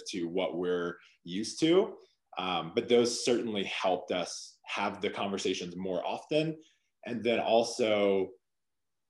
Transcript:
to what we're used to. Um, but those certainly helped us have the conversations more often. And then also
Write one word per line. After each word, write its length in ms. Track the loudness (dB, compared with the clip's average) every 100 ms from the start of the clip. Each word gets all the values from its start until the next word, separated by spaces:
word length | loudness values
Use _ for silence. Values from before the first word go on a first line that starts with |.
| -4
to 160 | -6 -2
what 320 | 0 -2 -2
we're 380 | -2 0 -2 -6 -14 _ -8
used 340 | -6 -6 0
to. 340 | 4 4 4 -2 -20 _ _ -6
Um, 340 | -2 -2 -2
but 140 | -2 4
those 380 | 6 4 2 0
certainly 400 | 0 0 -2 -4
helped 460 | -2 0 0 0
us 460 | -2 -2 -8 -14 -18 -8
have 360 | -4 -2 -2
the 80 | -4
conversations 640 | -2 -4 -2 -2 -2 -4 -6
more 260 | -4 -2 -2
often. 520 | -6 -2 0 0 -4 -12 _ _ _ -8
And 160 | -4
then 160 | 0 2
also 920 | 4 4 4 2 2 4 4 4 0 -6 _ _ _ _ _ _ _